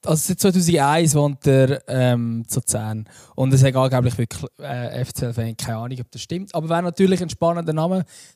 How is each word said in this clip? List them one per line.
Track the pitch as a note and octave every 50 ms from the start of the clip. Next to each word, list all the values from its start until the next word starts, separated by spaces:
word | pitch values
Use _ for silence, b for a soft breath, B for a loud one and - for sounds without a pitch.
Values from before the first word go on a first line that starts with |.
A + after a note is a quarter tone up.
| -
also | - - D#3 - -
seit | F#3 -
zweitausendeins | - G3 F3 F#3 F3 E3 E3+ D#3 C3+ C#3 D3+ E3 E3+ D#3+ C#3
wohnt | D3 D3 D3 C#3+ - -
er, | C#3+ C3+ C3+ C3+ C3 C#3+ - - -
ähm, | C3 C3 B2+ B2 B2 A#2+ A#2+ A#2 A2+ A#2 A#2
zu | - - C#3
Luzern. | - - - A2+ G#2+ A2 G#2+ G#2+ A2 B B B B B B
Und | - C3 C3+ C3+
es | C3+ C3
hat | C3+ B2+
angeblich | C3 C3 C3 B2+ B2+ B2 B2 A#2+ -
wirklich, | A#2+ - - - D3 - - -
äh, | C#3+ C#3 C3 B2 A#2+ A#2 - B2+
F-C-L-Fan, | B2 - - - B2+ A#2+ A2+ A#2+ A2+ A2+ A2+
keine | - - - A2+ A2
Ahnung, | A2+ B2 C3 B2
ob | B2 -
das | - A#2+ -
stimmt. | - E3 F3+ G3 - -
Aber | E3 D#3 D#3+
wäre | E3 E3+ F3
natürlich | F3 E3+ - F#3+ F#3 F#3+ E3+
ein | F3+ D#3+
spannender | - - E3 E3 E3+ E3+ E3+ E3 D#3+
Name, | D#3 D#3+ F3 F#3+ F#3 E3+ B B B B B B